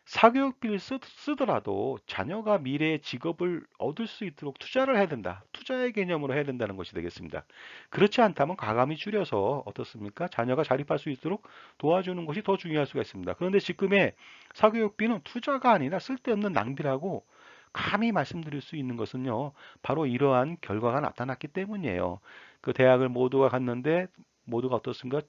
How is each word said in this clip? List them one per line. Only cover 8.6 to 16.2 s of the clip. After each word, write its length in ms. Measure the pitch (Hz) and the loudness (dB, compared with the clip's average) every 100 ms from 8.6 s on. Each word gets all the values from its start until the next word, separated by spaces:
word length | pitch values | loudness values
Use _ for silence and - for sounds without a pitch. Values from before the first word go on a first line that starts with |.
| 107 110 135 156 | 0 2 2 0
줄여서 680 | 208 208 175 107 98 139 | -4 -2 0 0 0 0
어떻습니까? 640 | - 101 117 113 104 - 175 | -4 -8 -10 -10 -10 -6 -4
자녀가 360 | - 120 131 | -2 0 2
자립할 340 | 151 147 143 151 | 2 0 0 -2
수 100 | 160 | -4
있도록 400 | 131 156 202 - - - - | -6 -4 -6 -8 -20 -20 -4
도와주는 480 | 147 180 185 180 160 | 2 2 2 -4 -4
것이 160 | 165 | -4
더 160 | 202 190 | 0 0
중요할 280 | 175 151 135 | 0 0 0
수가 140 | 135 | -2
있습니다. 340 | 110 98 87 | -4 -6 -6
그런데 240 | 87 180 196 | -4 2 2
지금의 540 | - 175 196 196 139 - - - - | 2 0 2 4 4 0 -14 -20 -20
사교육비는 680 | - 214 226 208 - 220 208 | 4 4 6 0 2 0 0
투자가 480 | - 247 294 269 254 | -4 -6 -2 2 6
아니라 260 | 202 135 185 | 4 4 -2
쓸데없는 540 | - 262 | -4 -6